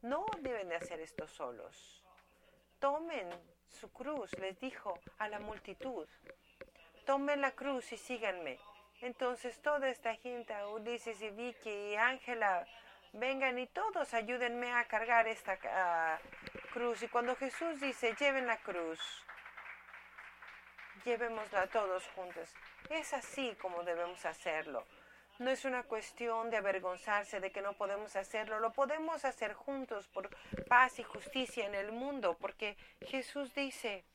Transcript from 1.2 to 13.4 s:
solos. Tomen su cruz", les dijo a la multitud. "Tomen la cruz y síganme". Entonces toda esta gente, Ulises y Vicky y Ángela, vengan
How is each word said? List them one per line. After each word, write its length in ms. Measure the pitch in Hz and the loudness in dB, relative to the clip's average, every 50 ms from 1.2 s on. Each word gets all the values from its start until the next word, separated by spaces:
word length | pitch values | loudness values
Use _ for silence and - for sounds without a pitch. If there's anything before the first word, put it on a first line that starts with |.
| 160 | -8
solos. 800 | 156 - - 156 123 120 110 - - - - - - - - _ - - - - _ _ _ - - - _ _ _ _ _ | -8 -6 -4 -4 -4 -4 -6 -10 -14 -14 -16 -20 -20 -20 -20 _ -20 -20 -20 -20 _ _ _ -20 -20 -20 _ _ _ _ _
Tomen 520 | - 277 285 302 330 339 320 262 196 175 175 175 170 - - _ _ _ | 2 4 4 4 0 -2 -4 -4 -4 -4 -8 -10 -12 -20 -20 _ _ _
su 220 | - - - 202 _ | -18 -18 -18 -16 _
cruz", 400 | - 247 277 302 285 214 180 - - | -10 -6 -4 -4 -4 -4 -6 -6 -6
les 200 | 190 190 190 - | -4 -6 -6 -4
dijo 380 | - 262 - - - 208 180 170 - - - - | -6 -6 -6 -6 -4 -4 -4 -4 -6 -18 -6 -4
a 100 | 214 208 | -4 -4
la 120 | 208 208 | -4 -6
multitud. 680 | 208 214 214 208 - - 190 - 262 262 254 196 151 - - - - - - _ _ - - _ - - _ - - - - - - | -6 -6 -8 -10 -10 -12 -10 -6 -6 -4 -4 -4 -6 -8 -12 -20 -20 -20 -20 _ _ -20 -20 _ -18 -18 _ -20 -20 -20 -20 -10 0
"Tomen 340 | - 269 277 277 285 294 285 | 2 2 4 4 2 2 4
la 120 | 277 269 262 | 4 2 0
cruz 400 | - 262 277 277 254 233 - 233 | 0 -2 0 0 0 -2 -4 -10
y 40 | |
síganme". 640 | 214 - - 254 226 226 208 185 180 165 143 127 - - - - - - - _ - | -10 -6 -4 -4 0 0 0 0 0 -4 -6 -6 -8 -12 -20 -20 -20 -20 -20 _ -8
Entonces 600 | - 247 240 - 262 247 247 240 - 247 233 - - | -8 -8 -4 0 0 0 0 0 -4 -8 -8 -2 2
toda 260 | 294 294 294 269 262 | 2 2 4 4 2
esta 260 | 247 - - 233 220 | 0 0 -2 -2 -2
gente, 380 | 214 - 247 247 240 233 - 220 208 202 | -2 -4 -6 -6 -6 -6 -6 -6 -4 -4
Ulises 540 | 208 214 220 214 226 240 233 - 233 226 196 214 | -4 -4 -4 -4 -4 -4 -4 -4 -6 -6 -4 -6
y 80 | 214 | -8
Vicky 400 | 196 208 240 247 233 - - 220 | -6 -4 -6 -6 -6 -6 -6 -6
y 260 | 208 202 202 208 208 | -4 -4 -2 -2 2
Ángela, 680 | 208 226 240 262 262 - - 247 233 214 202 185 175 175 - - - - - - - - - - | 6 6 6 4 2 -2 -4 0 4 4 6 6 4 2 -2 -10 -20 -20 -20 -20 -20 -20 -16 -6
vengan 460 | 214 226 254 269 269 | -2 0 0 2 4